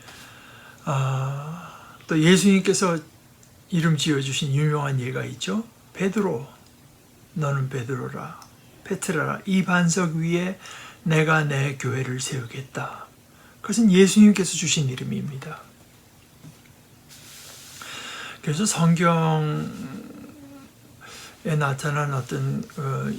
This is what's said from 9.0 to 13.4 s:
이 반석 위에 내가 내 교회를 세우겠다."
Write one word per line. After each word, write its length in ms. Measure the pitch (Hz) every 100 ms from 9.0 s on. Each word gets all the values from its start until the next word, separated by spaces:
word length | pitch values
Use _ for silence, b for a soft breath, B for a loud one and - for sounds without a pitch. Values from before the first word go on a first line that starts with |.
| - 156 139 139
이 200 | - 190
반석 520 | 185 180 170 190 175 160
위에 420 | 165 175 180 196 B B B B
내가 420 | - 156 156 160
내 320 | 151 139 139 135
교회를 440 | 131 131 127 127
세우겠다." 840 | - 131 117 135 - - - - - - _ B